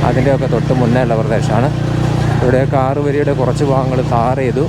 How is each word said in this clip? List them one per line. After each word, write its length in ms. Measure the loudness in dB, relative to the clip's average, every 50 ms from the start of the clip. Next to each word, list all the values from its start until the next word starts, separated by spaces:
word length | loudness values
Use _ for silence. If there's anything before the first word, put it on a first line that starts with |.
| 0 0
അതിൻ്റെയൊക്കെ 400 | 0 2 2 2 2 0 0 0 0
തൊട്ട് 220 | 0 0 0 0 0 2
മുന്നേ 200 | 2 2 2 2
ഉള്ള 100 | 0 0 0
പ്രദേശമാണ്. 500 | 0 0 0 0 0 0 0 2 0 0 0 -2 -2 -2 -2 0 0 0 0 0 0 0 0 0 0
ഇവിടെയൊക്കെ 360 | 0 2 0 0 0 0 0 0
ആറ് 140 | 0 0 -2 -2
വരിയുടെ 280 | 0 0 0 0 0 0 0
കുറച്ച് 240 | 0 -2 0 0 0 0 0
ഭാഗങ്ങൾ 260 | 0 0 0 -2 -2 -2 0 0
ടാർ 240 | 0 0 0 0 0 -2
ചെയ്തു 200 | -2 0 0 -2